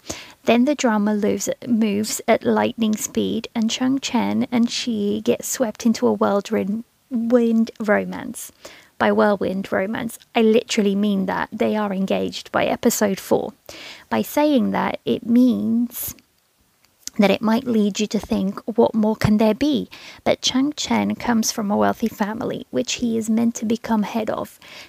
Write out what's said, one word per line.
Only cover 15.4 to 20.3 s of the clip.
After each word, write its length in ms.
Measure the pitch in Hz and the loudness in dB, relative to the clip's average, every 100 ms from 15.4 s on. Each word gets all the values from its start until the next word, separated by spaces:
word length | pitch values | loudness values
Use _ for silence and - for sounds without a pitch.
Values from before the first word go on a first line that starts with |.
| 254 208 214 233 240 - - - _ _ _ _ _ _ _ _ - - | 4 2 0 0 -2 -6 -12 -14 _ _ _ _ _ _ _ _ -6 2
that 120 | 196 | 4
it 120 | - | 4
might 240 | 220 226 254 | 2 0 2
lead 320 | 220 202 196 | 2 2 0
you 80 | 208 | -2
to 120 | 208 | -2
think, 420 | - 208 190 - - 226 | -2 -2 -2 -4 -4 2
"What 180 | 233 | 4
more 220 | 220 214 220 | 4 0 2
can 220 | 208 214 | 4 4
there 160 | 214 | 4
be?" 340 | 220 294 240 180 - - - | 2 2 0 -2 -10 -20 -6
But 180 | - | -2